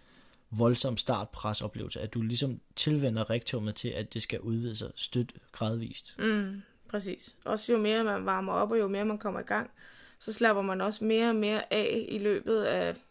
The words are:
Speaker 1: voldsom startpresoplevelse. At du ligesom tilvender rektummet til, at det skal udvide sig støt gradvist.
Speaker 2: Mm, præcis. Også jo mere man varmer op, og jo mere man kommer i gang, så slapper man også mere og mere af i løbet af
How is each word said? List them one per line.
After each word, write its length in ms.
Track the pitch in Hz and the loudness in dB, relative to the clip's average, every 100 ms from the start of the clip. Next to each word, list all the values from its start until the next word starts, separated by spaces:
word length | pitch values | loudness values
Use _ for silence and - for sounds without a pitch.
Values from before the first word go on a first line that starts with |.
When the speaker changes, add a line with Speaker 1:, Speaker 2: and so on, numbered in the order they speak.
| - - - _ _ | -20 -20 -20 _ _
Speaker 1:
voldsom 460 | 107 117 123 135 113 | 4 4 4 0 -2
startpresoplevelse. 1040 | - 110 104 - 107 107 107 120 113 - | 0 -2 -2 -4 -4 -2 -4 -6 -8 -6
At 140 | 110 | -6
du 80 | 120 | -2
ligesom 380 | 110 117 139 117 - - | 0 0 -2 -4 -10 -2
tilvender 540 | - 151 135 110 107 | 2 2 2 0 0
rektummet 440 | 117 - 123 107 | -2 -2 -4 -4
til, 140 | 104 120 | -4 -4
at 260 | - 107 | -4 -4
det 80 | 113 | -4
skal 180 | - 113 | -4 -4
udvide 360 | 113 113 117 110 | -2 -2 -2 -6
sig 140 | 107 | -8
støt 380 | - - 127 117 - - | -6 -2 0 0 -6 -20
gradvist. 640 | - 110 113 113 - - - | -4 -2 -2 -4 -10 -14 -2
Speaker 2:
Mm, 440 | 220 214 196 196 - _ - | 0 0 -2 -8 -14 _ -8
præcis. 440 | 208 196 - - - | -6 -6 -8 -12 -10
Også 280 | - 220 - | -4 -4 2
jo 60 | 233 | 2
mere 260 | 214 220 | 4 2
man 220 | 220 196 190 | 2 0 0
varmer 260 | 190 190 | -2 0
op, 180 | 180 208 | 0 2
og 80 | 226 | 2
jo 100 | 202 | 2
mere 160 | 196 | 0
man 140 | 214 214 | 0 -2
kommer 220 | 214 - | -4 -6
i 40 | |
gang, 260 | - 208 - - - - - - | -2 -2 -2 -12 -20 -20 -20 -12
så 140 | - | -8
slapper 300 | 214 233 202 | 2 4 4
man 180 | 196 185 | 2 0
også 240 | 190 214 | 0 0
mere 240 | 220 220 233 | 2 4 4
og 80 | 220 | 4
mere 360 | 208 214 - | 2 0 0
af 340 | 214 202 226 - | 0 2 0 -2
i 100 | 214 | -2
løbet 440 | 208 208 - 220 | 2 0 2 2
af 320 | 202 180 175 170 - | 4 2 0 -2 -12